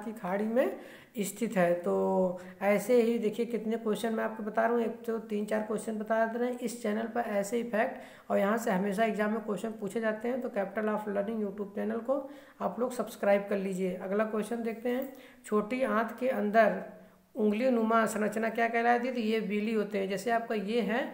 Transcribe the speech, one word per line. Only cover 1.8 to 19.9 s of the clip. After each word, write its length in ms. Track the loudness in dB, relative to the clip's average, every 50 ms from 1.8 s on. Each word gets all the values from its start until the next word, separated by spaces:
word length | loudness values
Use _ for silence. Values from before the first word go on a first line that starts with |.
| 2 0 2 2 2 2 4 4 2 2 0 -4 -10 -14 -8 0
ऐसे 380 | 2 4 4 4 4 4 6 6
ही 160 | 6 4 2 2
देखिए 280 | 0 0 0 0 -4
कितने 300 | -2 -2 -4 -2 -2 -2
question 380 | -2 0 0 0 0 0 -2 0
मैं 100 | 0 -2
आपको 180 | -2 -4 -6
बता 200 | -6 -2 0 2
रहा 100 | 2 4
हूँ, 100 | 4 2 0
एक 180 | 0 -4 -6 -4
तो 120 | -4 -4 -4
तीन 260 | -4 -4 -4 -2 -2
चार 180 | 0 -2 -2
question 360 | 0 -2 -2 -4 -2 -4 -4 -4
बता 260 | -2 0 2 2 2
दे 120 | 0 0 -2
रहे 120 | -2 -2
हैं। 80 | -2 -2
इस 240 | -4 -6 -6 -4
channel 240 | -2 -2 -2 -2 -2 -2 -2
पर 60 | -2
ऐसे 360 | -2 0 0 -2 -2 0 -2
ही 60 | -2
फैक्ट 680 | -2 0 0 0 0 0 -2 -8 -14 -16 -20 -12 -4 0
और 80 | 2 2
यहाँ 180 | 4 4 2 2
से 120 | 2 2
हमेशा 340 | 2 2 2 0 2 2 2
एग्जाम 280 | 2 2 0 0 0
में 80 | 0 -2
क्वेश्चन 300 | -2 -4 -4 -4 -4 -6
पूछे 300 | -6 -6 -6 -4 -4 -2
जाते 280 | -2 -2 -2 -2 -2 -2
हैं, 120 | -2 -2
तो 80 | -4 -4
Capital 400 | -2 -2 -4 -2 -2 -2 -2 0
of 180 | 0 -2 -2 -2
Learning 320 | -2 -2 -2 -2 -2 -2
YouTube 340 | -4 -4 -4 -6 -8 -6 -4
channel 240 | -4 -4 -2 -4 -4
को 300 | -2 -2 -2 -2 -2 -8 -12 -16 -20 -18 -10 -4
आप 200 | -4 -4 -2 -2
लोग 120 | -2 -2
subscribe 540 | -2 -4 -4 -6 -4 0 4 4 4 4 4 0
कर 80 | -2 0
लीजिए। 360 | 0 -2 -2 0 -2 -2 -2
अगला 300 | -4 -4 -2 0 0 0
question 380 | 0 0 -2 -2 -2 -4 -4
देखते 260 | -4 -4 -6 -4 -2 -2
हैं, 240 | -2 -2 -2 -6 -8 -16 -20 -20 -20 -14 -6
छोटी 360 | 0 0 0 0 0 0 0
आंत 340 | 0 2 2 0 0 -2 -4 -2
के 80 | -2 -2
अंदर 540 | 0 0 0 4 6 6 6 6 4 0 -6 -10 -14 -18 -20 -20 -20 _ _ _ -4
उंगली 360 | 0 2 2 2 4 2 4
नुमा 340 | 4 4 4 4 6 6 4
संरचना 420 | 4 2 0 0 0 0 0 -2 0
क्या 180 | 0 2 0 2
कहलाती 380 | 2 2 4 4 4 2 2
है? 60 | -2 -2
तो 60 | 0
ये 180 | 0 0 0 0
विली 320 | 0 0 -2 0 0 0 0
होते 240 | 0 0 0